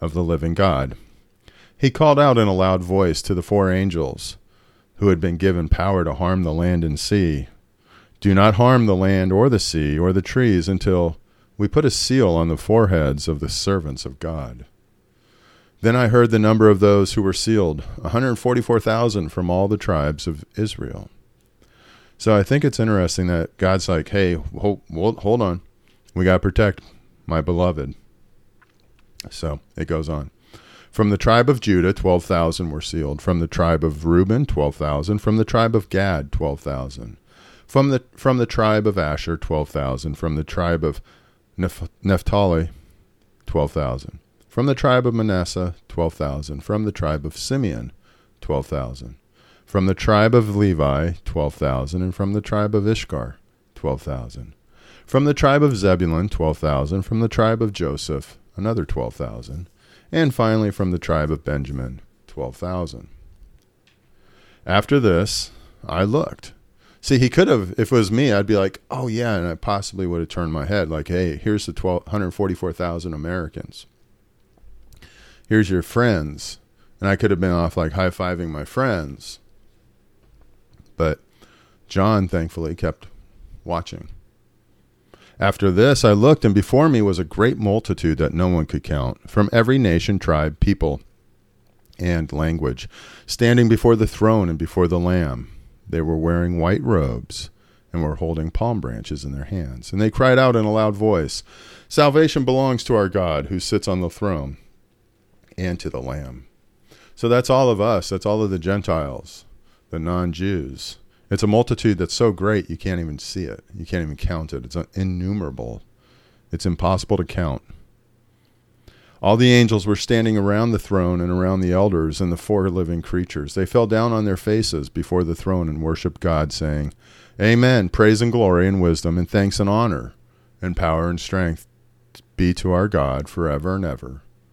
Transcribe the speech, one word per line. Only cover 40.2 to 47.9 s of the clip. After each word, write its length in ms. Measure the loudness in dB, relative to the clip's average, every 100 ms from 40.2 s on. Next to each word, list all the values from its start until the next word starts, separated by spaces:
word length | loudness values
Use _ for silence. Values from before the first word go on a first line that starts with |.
| -4
the 80 | -4
tribe 400 | -4 -4 -2 0
of 180 | -2 -4 -12 _ _ _ _ -6
Neph-, 320 | -6 -6 -14 _
Naphtali, 680 | 0 0 2 0 2 2 -2 -8 -20 _ _ _ _ _ -6
twelve 240 | -2 -2
thousand. 480 | -2 -4 -6 -10 -18 _ _ _
From 180 | -2 -2
the 80 |
tribe 320 | 2 2 2 2
of 80 |
Manasseh, 600 | 0 0 0 -2 -4 -6 -6 -10
twelve 260 | -4 -4
thousand. 500 | -2 -6 -6 -8 -10
From 200 | -4 -4
the 60 | -4
tribe 360 | -4 -2 -4 -6
of 100 | -10
Simeon, 560 | -4 -2 -2 -4 -10